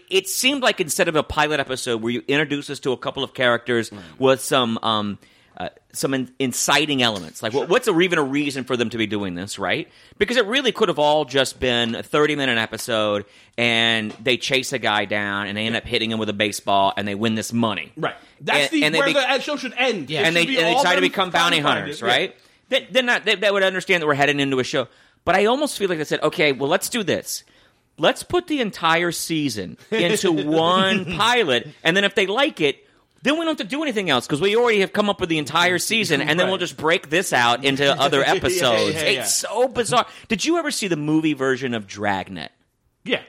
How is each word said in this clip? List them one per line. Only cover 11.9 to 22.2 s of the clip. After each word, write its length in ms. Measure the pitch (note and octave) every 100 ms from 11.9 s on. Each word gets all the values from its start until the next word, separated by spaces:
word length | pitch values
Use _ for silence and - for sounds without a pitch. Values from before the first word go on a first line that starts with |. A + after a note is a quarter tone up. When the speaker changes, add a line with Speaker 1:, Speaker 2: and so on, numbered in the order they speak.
Speaker 1:
a 80 | A#2
thirty-minute 540 | - D3+ D3+ D3 C3+ A#2
episode, 720 | A2 A2 - A2+ G#2+ G#2 G2 - - -
and 540 | A#2 A2+ A#2 A2+ G#2+
they 260 | - A#2 A#2+
chase 340 | - C3+ B2+
a 60 | C3
guy 260 | A2 G#2+
down, 420 | G2+ G#2 G2+ G2+ G2+
and 80 | G#2
they 80 | A2+
end 100 | A#2
up 80 |
hitting 260 | - A#2+ A2+
him 80 | A2
with 120 | G#2+
a 20 |
baseball, 600 | G2+ G#2+ G2+ - G2 G2 -
and 100 | G2+
they 80 |
win 200 | G2+ A2+
this 180 | A2 G2+
money. 400 | A#2 A#2 F#2 D2+ -
Speaker 2:
Right. 160 | D#3 - - -
That's 320 | C#3+ A3+ C#4+
Speaker 1:
And, 80 | D#4
Speaker 2:
the, 40 | D4
Speaker 1:
and 80 |
they 40 | -
Speaker 2:
where 100 | -
Speaker 1:
be-, 40 |
Speaker 2:
the 280 | C#4+ B3 C4+
show 160 | C#4 D4
should 180 | B3+ A#3
end. 320 | C4 G#3 C3+
Speaker 3:
Yeah. 140 | D#3
Speaker 2:
It 40 | E3
Speaker 1:
and 80 | E3+
they, 40 |
Speaker 2:
should 80 | E3
be 80 | E3
Speaker 1:
and 100 | E3
they 60 |
Speaker 2:
all 80 | E3+
Speaker 1:
try 120 | F3+
to 60 | F3+
Speaker 2:
them 60 | F3+
Speaker 1:
become 200 | G3+ F3+
bounty 300 | E3+ E3+ E3+
Speaker 2:
trying 20 |
to 60 | C#3+
find 100 | A#2
Speaker 1:
hunters, 220 | G2+ -
Speaker 2:
it. 40 | A#2
Yeah. 60 |
Speaker 1:
right? 240 | B2+